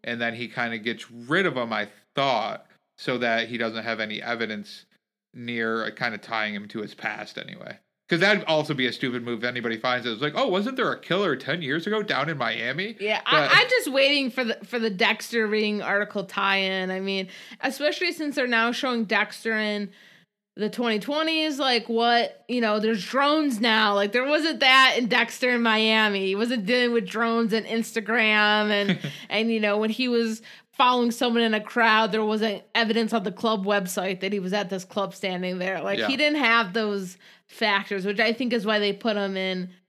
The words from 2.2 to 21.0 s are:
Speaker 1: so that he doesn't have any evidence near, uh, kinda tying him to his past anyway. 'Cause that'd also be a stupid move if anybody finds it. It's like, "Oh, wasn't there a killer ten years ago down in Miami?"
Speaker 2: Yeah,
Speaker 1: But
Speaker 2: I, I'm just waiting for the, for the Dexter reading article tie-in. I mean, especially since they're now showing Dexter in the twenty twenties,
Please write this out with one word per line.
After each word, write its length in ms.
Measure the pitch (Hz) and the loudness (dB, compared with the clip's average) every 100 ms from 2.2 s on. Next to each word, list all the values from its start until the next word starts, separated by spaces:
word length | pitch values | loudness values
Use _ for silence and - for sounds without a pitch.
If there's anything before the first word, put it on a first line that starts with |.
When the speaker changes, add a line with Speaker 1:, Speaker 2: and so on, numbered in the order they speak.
| 139 120 107 107 - _ _ - | 0 2 0 -6 -14 _ _ -10
Speaker 1:
so 180 | - 123 | -4 0
that 300 | 120 113 113 | 2 0 0
he 80 | 120 | -2
doesn't 280 | 113 113 | -4 -4
have 140 | 113 110 | -6 -4
any 200 | 107 107 | -4 -6
evidence 640 | 117 117 110 107 101 - - _ _ _ _ | -6 -4 -4 -6 -10 -18 -20 _ _ _ _
near, 520 | 123 120 120 113 113 110 | -14 -8 -4 -2 -2 -4
uh, 40 | |
kinda 280 | 107 123 104 | -4 -6 -6
tying 360 | - 113 107 | -6 -4 -4
him 140 | 104 104 | -6 -8
to 120 | 113 | -10
his 120 | 104 | -10
past 440 | - 113 107 107 - | -8 -8 -8 -12 -12
anyway. 400 | - - - - _ _ _ | -12 -14 -16 -18 _ _ _
'Cause 120 | 170 | 2
that'd 240 | 196 208 | 4 2
also 280 | - 156 151 | 2 0 2
be 140 | 143 127 | 0 0
a 60 | |
stupid 300 | 117 135 123 | 0 -4 -4
move 180 | 117 117 | -4 -4
if 40 | 123 | -4
anybody 280 | 123 117 113 | -4 -4 -2
finds 300 | 127 123 120 | -2 -2 -2
it. 60 | |
It's 100 | 110 | -4
like, 100 | 147 | -2
"Oh, 140 | 196 262 | 0 0
wasn't 280 | 190 208 262 | 0 -2 -2
there 140 | 196 | -2
a 80 | 123 | -2
killer 380 | - 175 202 131 | -2 0 0 -2
ten 240 | 131 175 | -2 -4
years 260 | 143 156 165 | -2 -4 -2
ago 160 | 214 | -4
down 280 | 208 131 147 | -2 -2 -2
in 80 | 151 | -2
Miami?" 580 | 117 113 117 143 202 220 | -2 -2 -4 -4 -6 -6
Speaker 2:
Yeah, 220 | 202 214 - | -4 -4 2
Speaker 1:
But 220 | 294 277 | 2 4
Speaker 2:
I, 80 | 370 | 4
I'm 80 | 494 | 4
just 200 | 494 330 | 2 0
waiting 420 | 269 277 285 262 | 2 4 2 0
for 140 | 240 | -2
the, 100 | 240 - | -4 -4
for 140 | 196 240 | -6 -2
the 100 | 226 | -2
Dexter 580 | 190 220 220 - 233 214 | 0 0 0 -2 -2 0
reading 360 | 214 208 208 | 0 0 -2
article 420 | 160 202 202 208 | 0 -2 -2 -6
tie-in. 680 | 185 - 196 196 190 190 185 | -6 -2 2 2 0 -2 -2
I 100 | 185 | -4
mean, 280 | 196 196 185 - - 226 | -2 -4 -4 -10 -20 -6
especially 520 | - 226 294 - 359 | -6 -2 -2 0 -4
since 240 | 339 302 285 | -4 -4 -2
they're 100 | 247 | 0
now 260 | 233 233 | 2 2
showing 320 | 240 269 240 | 0 -2 -2
Dexter 480 | 208 214 208 - 226 220 | 0 0 0 -4 -4 -2
in 320 | 214 208 202 - - - _ _ _ - | -2 -4 -6 -12 -20 -20 _ _ _ -6
the 140 | 208 | -6
twenty 280 | 208 240 | -2 0
twenties, 600 | 214 | 0